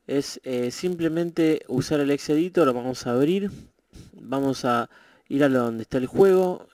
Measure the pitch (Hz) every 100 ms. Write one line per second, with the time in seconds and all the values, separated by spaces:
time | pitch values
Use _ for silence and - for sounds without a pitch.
0 | - 139 139 - 131 127 123 - 180 175
1 | 165 160 170 165 160 156 - 127 - 151
2 | 139 143 - 151 180 175 143 120 127 127
3 | 127 120 147 190 196 139 - _ _ -
4 | - - 113 135 139 127 127 120 113 -
5 | _ _ - 139 143 127 117 113 110 135
6 | 127 - 196 185 185 180 -